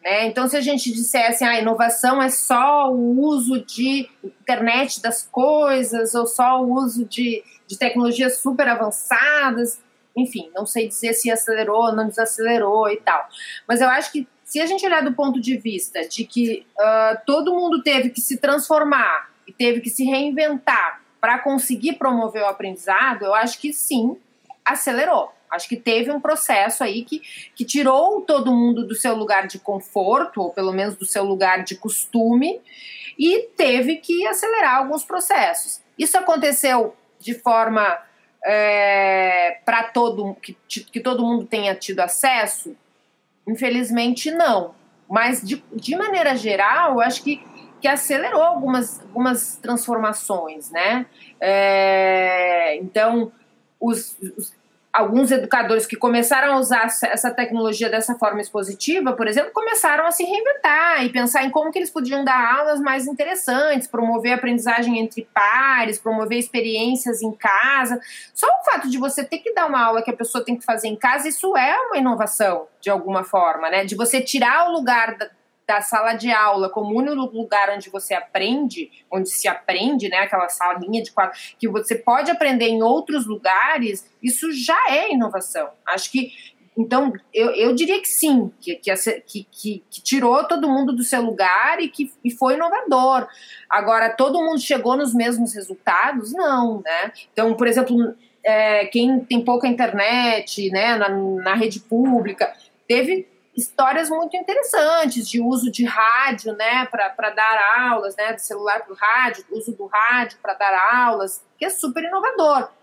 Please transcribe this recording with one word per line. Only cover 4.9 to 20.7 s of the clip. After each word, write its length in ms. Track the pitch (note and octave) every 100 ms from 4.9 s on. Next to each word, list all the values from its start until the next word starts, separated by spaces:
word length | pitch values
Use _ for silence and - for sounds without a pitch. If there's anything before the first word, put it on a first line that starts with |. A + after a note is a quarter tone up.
| -
das 220 | A#3 A3+
coisas, 920 | - - C4+ D4+ C#4+ C4+ A#3+ A#3 A3+ A#3+
ou 100 | A#3
só 360 | - B3+ B3+
o 120 | B3+
uso 320 | B3+ C4 A3+ A#3
de, 380 | - B3 A3+ - _ _
de 100 | G3+
tecnologias 600 | A#3+ A#3+ A#3+ A#3+ B3+ B3+
super 300 | C4+ C4 C4+
avançadas", 1120 | A3+ G#3+ G#3 - A#3 C#4 D4 C#4 A#3 A#3 - _ _ _ -
enfim, 360 | B3+ G#3 D#3+ F#3
não 100 | G#3+
sei 220 | A#3+ A3
dizer 260 | - A#3
se 160 | A3+ A#3
acelerou 540 | A3+ A3+ A3 G#3+ G#3+ A#3
ou 100 | A3
não 120 | A3
desacelerou 840 | G#3 A3+ - A3+ A#3 G3+ G#3+ G#3+
e 80 | G#3+
tal. 300 | - D#3+ - - - - -
Mas 140 | A#3
eu 80 | B3+
acho 220 | C4 D4+
que 160 | D4+ B3+ _ -
se 80 | C#4+
a 60 | E4
gente 180 | F#4+ F#4+
olhar 180 | E4
do 100 | C#4+
ponto 280 | B3 C#4 C4
de 160 | A3+ B3
vista 500 | A3+ F#3+ - F3 E3
de 180 | - A3+
que, 420 | A#3+ A#3 A3 - -
ah, 420 | G#3+ A3 A3 A3 -
todo 300 | D4 D#4+ F4+
mundo 260 | F4 D#4+
teve 300 | D4 C4+ B3+
que 100 | A#3+
se 160 | - B3+
transformar 960 | C#4 C#4+ - D4+ D4+ C#4 G#3+ D#3 - _ -
e 40 |
teve 300 | - A#3+ A#3+
que 80 | A#3
se 140 | - B3+
reinventar 960 | C4+ D4 C#4+ D4+ C#4 -